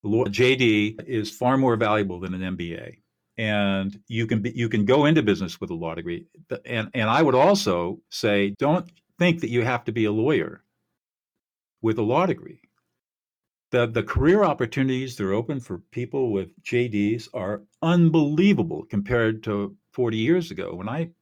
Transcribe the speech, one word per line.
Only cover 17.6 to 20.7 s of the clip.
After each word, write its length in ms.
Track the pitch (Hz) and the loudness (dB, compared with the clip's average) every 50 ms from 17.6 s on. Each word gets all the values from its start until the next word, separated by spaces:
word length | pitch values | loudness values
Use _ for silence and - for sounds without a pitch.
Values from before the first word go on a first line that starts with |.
| - _ _ _ | -12 _ _ _
unbelievable 1040 | - 165 175 175 170 165 165 165 151 143 151 151 190 202 202 - - 165 165 - - _ | 0 2 4 6 6 6 6 4 2 2 2 4 4 4 4 2 0 -4 -4 -10 -10 _
compared 540 | - 101 101 101 123 120 113 110 110 110 - | -4 -4 -2 0 0 2 2 2 0 -2 -6
to 320 | 113 104 101 101 98 - _ _ _ | -6 -4 -4 -4 -6 -10 _ _ _
forty 260 | _ - 123 113 110 | _ -2 -2 -2 0
years 320 | 110 110 131 170 185 165 - | -2 0 2 2 0 0 -4
ago 220 | - 87 92 90 | -10 -10 -10 -10